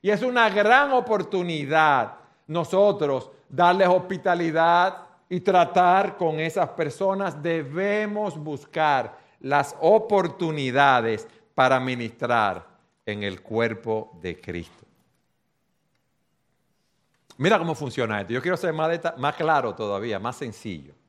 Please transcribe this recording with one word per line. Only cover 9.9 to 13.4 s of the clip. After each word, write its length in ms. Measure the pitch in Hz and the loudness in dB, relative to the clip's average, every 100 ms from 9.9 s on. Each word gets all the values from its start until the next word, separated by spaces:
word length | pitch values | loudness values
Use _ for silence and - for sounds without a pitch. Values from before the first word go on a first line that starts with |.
| 214 220 202 170 - 170 151 131 127 143 127 113 107 - _ _ | 4 4 0 0 -4 -6 -4 -2 4 4 4 2 -4 -8 _ _
para 240 | - 127 131 | 2 4 4
ministrar 880 | 127 123 113 - 120 117 104 90 - _ _ _ | 0 -6 -8 -8 0 2 0 -2 -14 _ _ _
en 180 | - 104 | -10 -6
el 180 | 101 92 | -6 -8